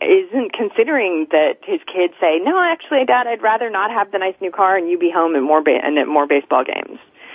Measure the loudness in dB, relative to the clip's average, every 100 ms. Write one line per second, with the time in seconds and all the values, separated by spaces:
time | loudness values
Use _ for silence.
0 | 2 2 2 -4 -4 -4 -2 0 0 0
1 | 0 -2 0 2 2 0 -6 -8 -6 -2
2 | -2 0 0 0 0 0 0 -2 -2 -2
3 | 2 2 0 -2 0 0 -2 -4 -2 -2
4 | -2 -2 -4 -4 -6 0 2 2 0 0
5 | 0 0 0 0 2 2 2 0 0 -2
6 | 0 0 2 0 0 -2 -2 -6 -10 -16
7 | -20 _ -20